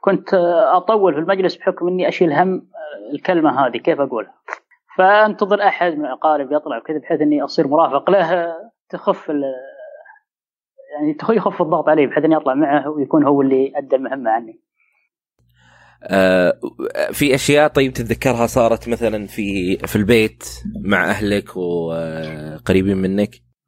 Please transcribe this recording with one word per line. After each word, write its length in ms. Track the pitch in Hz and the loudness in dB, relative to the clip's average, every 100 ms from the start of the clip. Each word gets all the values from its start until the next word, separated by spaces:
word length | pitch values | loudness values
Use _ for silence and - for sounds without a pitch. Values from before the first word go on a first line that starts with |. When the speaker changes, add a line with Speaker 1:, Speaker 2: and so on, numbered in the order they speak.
Speaker 1:
كنت 320 | - 185 - 190 170 170 135 | 0 0 2 2 2 2 4
أطول 400 | 123 - 220 190 | 2 2 2 2
في 60 | 147 | 2
المجلس 360 | 165 190 185 - | -2 0 0 -2
بحكم 320 | - 180 175 | -4 -2 -4
إني 200 | 185 170 | -2 -2
أشيل 260 | 175 175 | 0 2
هم 360 | 147 185 185 - - - - 107 | 2 2 0 -8 -16 -16 -16 -12
الكلمة 540 | 143 - 180 151 131 131 | -6 -2 2 2 2 0
هذه 100 | 120 | 0
كيف 220 | - 143 | -2 0
أقولها. 340 | 139 120 104 _ - - _ _ _ - | -2 -4 -8 _ -16 -16 _ _ _ 2
فأنتظر 640 | 185 208 214 190 202 202 | 4 6 4 0 0 2
أحد 320 | 202 - 175 151 | 2 2 -2 -2
من 80 | 147 | -6
الأقارب 460 | 127 156 151 135 | -2 0 0 0
يطلع 260 | 147 151 117 | -2 -2 -8
وكذا 200 | - 156 | -6 -8
بحيث 240 | 151 160 | -4 0
إني 220 | 151 147 | 2 0
أصير 240 | 139 - 147 | 0 -2 0
مرافق 420 | 151 156 135 - | 2 2 2 2
له، 440 | 196 165 175 170 165 226 _ _ | 2 2 0 -2 -8 -16 _ _
تخف 400 | 175 - 185 - | -6 -4 -4 -4
ال-، 140 | 151 139 131 135 - - - - - _ _ _ _ _ _ - 147 | -4 -4 -8 -12 -18 -20 -20 -20 -20 _ _ _ _ _ _ -16 -4
يعني، 140 | 151 | -4
تخ-، 160 | 151 - | -2 -2
يخف 320 | 226 185 180 | 0 0 -2
الضغط 280 | 160 165 151 | 0 0 2
عليه 180 | 156 135 | 2 2
بحيث 160 | - | 2
إني 140 | 156 156 | 2 2
أطلع 160 | 143 | 2
معه 360 | 131 151 147 139 | 0 2 0 -2
ويكون 340 | 151 135 160 | -4 0 2
هو 180 | 143 143 | 4 2
اللي 320 | 135 131 135 143 | 2 2 0 -2
أدى 200 | 135 135 | -2 -2
المهمة 360 | 131 135 120 | -2 -6 -2
عني. 280 | 110 113 - _ _ _ _ _ _ _ _ _ _ _ _ - _ | -2 -4 -16 _ _ _ _ _ _ _ _ _ _ _ _ -20 _
Speaker 2:
آه، 500 | - 98 95 92 90 - - - - - 73 | -2 2 4 4 4 0 -4 -8 -8 -4 -4
في 240 | - 143 135 | 0 2 2
أشياء 320 | - 143 151 | 4 4 4
طيب 260 | - 135 | 2 0
تتذكرها 520 | 127 113 117 139 117 117 | -2 -4 -2 0 0 0
صارت 440 | - 117 113 117 | 2 2 2 -2
مثلًا 360 | 117 113 107 101 | -2 -2 -4 -6
في، 500 | - 101 98 90 95 | -6 -4 -2 -2 -2
في 180 | - 107 | -2 0
البيت 480 | 101 117 110 - - - - - 95 | 4 4 2 -2 -14 -14 -12 -8 0
مع 240 | 98 87 | 0 2
أهلك 480 | 101 101 101 - 92 | 0 0 -2 -4 -6
وقريبين 1400 | 87 87 82 82 82 80 80 78 76 78 - 95 95 95 | -4 -2 -4 -4 -6 -8 -10 -12 -12 -8 0 2 2 0
منك؟ 320 | 95 98 104 - _ _ | 0 0 -2 -6 _ _